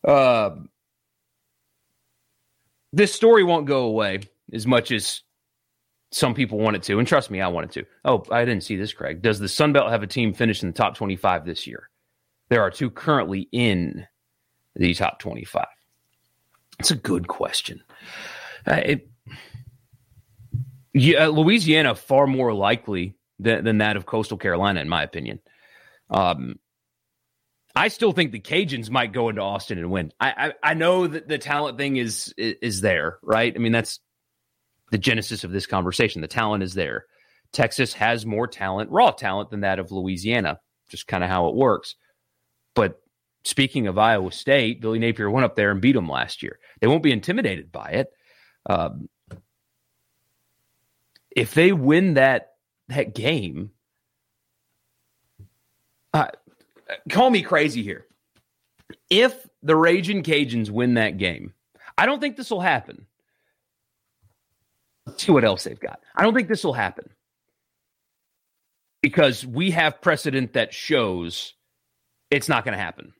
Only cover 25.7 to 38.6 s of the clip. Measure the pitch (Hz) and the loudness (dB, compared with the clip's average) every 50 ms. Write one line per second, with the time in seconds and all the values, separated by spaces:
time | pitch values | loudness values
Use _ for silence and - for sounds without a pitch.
25.7 | _ - _ - _ _ _ _ - 95 95 87 85 71 62 60 - - _ _ | _ -20 _ -20 _ _ _ _ 0 2 2 2 0 -2 -6 -12 -12 -16 _ _
26.7 | _ _ _ _ _ _ _ _ _ _ _ _ _ _ _ _ _ _ _ _ | _ _ _ _ _ _ _ _ _ _ _ _ _ _ _ _ _ _ _ _
27.7 | _ 131 180 220 - - 233 208 170 185 170 135 104 107 - - 151 175 202 156 | _ 0 0 0 0 0 0 2 2 2 0 -2 -2 -12 -8 -2 -2 -2 -2 -2
28.7 | 135 120 110 107 123 131 120 110 98 127 117 113 107 104 98 98 101 98 - - | -6 -8 -6 -2 -2 -2 -2 -2 -2 -2 -2 -2 -2 -4 -4 -4 -6 -6 -8 -8
29.7 | 110 87 85 87 95 95 82 76 _ _ 117 135 - - 135 151 - - - 151 | -8 -6 -4 -4 -2 -4 -4 -6 _ _ -4 -2 -2 -2 -4 -6 -4 -2 -2 -2
30.7 | 160 160 165 175 185 180 180 165 147 160 - 139 151 139 - 143 147 147 151 139 | 0 2 2 2 2 2 0 -2 -4 -8 -6 -6 -8 -8 -4 -4 -4 -2 -2 -4
31.7 | 123 117 139 139 135 127 120 113 104 - - - - - 110 113 - - 113 120 | -4 -6 -4 -2 -2 -2 -2 -4 -6 -8 -12 -12 -8 -6 -6 -6 -6 -6 -6 -6
32.7 | 101 95 98 104 92 80 76 82 - - - - 110 110 117 120 - 110 117 113 | -4 0 0 0 2 2 -2 -4 -6 -8 -4 0 0 2 2 0 -2 -2 0 0
33.7 | 117 117 110 - - - _ _ _ _ _ _ _ _ _ _ _ _ _ _ | 0 0 0 -4 -12 -14 _ _ _ _ _ _ _ _ _ _ _ _ _ _
34.7 | _ _ _ _ 110 101 95 131 117 110 98 - 113 98 - 87 92 98 - - | _ _ _ _ -4 -2 0 0 0 0 -2 -6 -8 -10 -8 -6 -6 -6 -6 -2
35.7 | - 95 87 90 92 - 120 104 - 85 78 - - 120 113 107 107 101 95 90 | -4 -2 -2 -2 0 0 0 0 0 -6 -10 -6 -4 -2 -2 -2 -2 -2 -4 -4
36.7 | 90 98 82 69 57 - - _ _ _ _ _ _ _ _ _ - - 123 113 | -4 -4 -4 -4 -6 -10 -12 _ _ _ _ _ _ _ _ _ -2 -2 -2 0
37.7 | - - 127 - - - 110 113 117 117 107 113 104 107 120 120 - - | 0 -2 -2 -4 -2 -2 0 0 0 -2 -4 -6 -4 -4 -4 -6 -6 -8